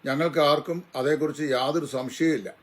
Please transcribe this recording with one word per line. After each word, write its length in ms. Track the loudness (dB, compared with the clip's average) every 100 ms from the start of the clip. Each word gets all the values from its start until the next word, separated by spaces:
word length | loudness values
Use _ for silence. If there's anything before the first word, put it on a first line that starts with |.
ഞങ്ങൾക്ക് 360 | -2 0 0 4 4
ആർക്കും 280 | 4 0 -6 -6 -4
അതേക്കുറിച്ച് 460 | 0 0 0 -2 -2 0
യാതൊരു 320 | 0 -2 -2 -6
സംശയവുമില്ല. 520 | -6 0 0 0 -4 -14